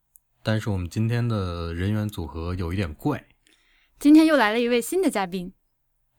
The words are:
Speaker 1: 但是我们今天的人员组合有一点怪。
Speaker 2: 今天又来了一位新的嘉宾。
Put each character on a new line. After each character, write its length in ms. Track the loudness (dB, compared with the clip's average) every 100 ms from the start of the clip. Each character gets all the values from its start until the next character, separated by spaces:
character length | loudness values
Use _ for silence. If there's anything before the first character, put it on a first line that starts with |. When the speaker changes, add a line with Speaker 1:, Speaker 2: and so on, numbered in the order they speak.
| _ _ _ _
Speaker 1:
但 160 | -4 -2
是 100 | -2
我 60 | -4
们 140 | -4
今 180 | -2 -2
天 180 | -2 -2
的 480 | -2 -4 -6 -6
人 200 | -4 -2
员 120 | -2 -4
组 180 | -6 -10
合 260 | -8 -6
有 200 | -6 -4
一 20 | -4
点 180 | -6
怪。 300 | -4 -4 -4 -10 _ _ _ _ _ _ 0
Speaker 2:
今 160 | 8
天 120 | 8 8
又 100 | 4
来 160 | 2
了 80 | 2
一 80 | 0
位 140 | 0
新 200 | -2 0
的 80 | 0
嘉 160 | 0 -4
宾。 280 | -6 -10 -16 _ _ _ _ _